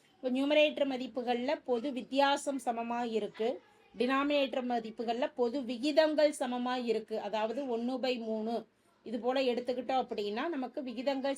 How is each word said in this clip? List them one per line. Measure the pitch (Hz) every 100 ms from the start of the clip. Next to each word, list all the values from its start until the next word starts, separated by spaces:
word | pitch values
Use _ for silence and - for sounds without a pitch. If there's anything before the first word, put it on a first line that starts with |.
| _
இப்போ | _ 254
நியூமரேட்டர் | 254 285 302 302 - 277
மதிப்புகள்ல | 262 254 269 240 240 254 311
பொது | - 240 269
வித்தியாசம் | 247 202 269 277 285 294 277
சமமா | 254 226 233 240 240
இருக்கு. | 220 202 - 226 311 - _ _ 190
டினாமினேட்டர் | 247 269 285 294 269 262 247
மதிப்புகள்ல | 240 220 220 233 233 302
பொது | - 240 285
விகிதங்கள் | 240 247 285 302 311 302 302 302
சமமா | 254 247 247 254
இருக்கு. | 240 220 220 220
அதாவது, | 208 214 220 233 269 233
ஒண்ணு | 240
by | 262 254 254
மூணு | 226 220 214 233 - _ _ _
இது | - 226
போல | 240 269
எடுத்துக்கிட்டோம் | 262 240 247 247 254 262 240
அப்படின்னா, | 220 208 214 330
நமக்கு | 302 247 302
விகிதங்கள் | 262 226 262 269 269